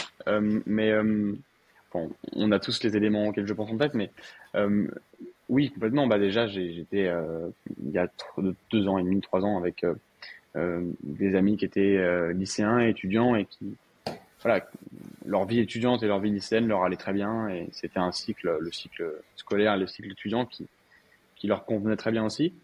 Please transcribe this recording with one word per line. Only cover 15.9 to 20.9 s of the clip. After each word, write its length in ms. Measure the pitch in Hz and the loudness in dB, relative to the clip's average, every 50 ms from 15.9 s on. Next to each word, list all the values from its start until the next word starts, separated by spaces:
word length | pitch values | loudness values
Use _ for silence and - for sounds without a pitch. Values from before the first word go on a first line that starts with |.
| 123 113 | 2 2
et 40 | 113 | 2
leur 140 | 104 101 98 | 2 2 2
vie 100 | 101 107 | 2 0
lycéenne 360 | 104 98 - - 110 113 117 110 | 0 -2 0 0 2 2 2 2
leur 160 | 104 92 90 | 2 2 2
allait 120 | 90 90 | 2 0
très 180 | - - 95 98 | -2 -4 -2 -2
bien 340 | 101 101 104 113 113 110 104 | -2 0 -2 -2 -2 -4 -4
et 200 | 92 85 82 - | -4 -6 -8 -10
c'était 260 | - - - 85 - 92 | -10 -10 -10 -4 -2 0
un 140 | 90 90 | 0 0
cycle, 460 | - - - - 107 - - 87 82 78 | -2 -4 -6 -6 -6 -4 -2 -2 -2 -2
le 120 | 82 85 | -2 -6
cycle 480 | - - - - - - 85 80 76 78 - _ _ | -8 -10 -14 -12 -10 -8 -8 -8 -8 -10 -14 _ _
scolaire, 400 | - - - 104 101 104 107 101 95 | -14 -6 -2 0 2 4 4 2 2
le 80 | 95 | 0
cycle 260 | 87 - - - 101 | -4 -6 -10 -14 -14
étudiant 320 | 101 - - 104 110 120 123 | -12 -10 -6 -4 -2 -2 -4
qui, 220 | 120 - - - - _ _ _ _ | -4 -8 -14 -16 -16 _ _ _ _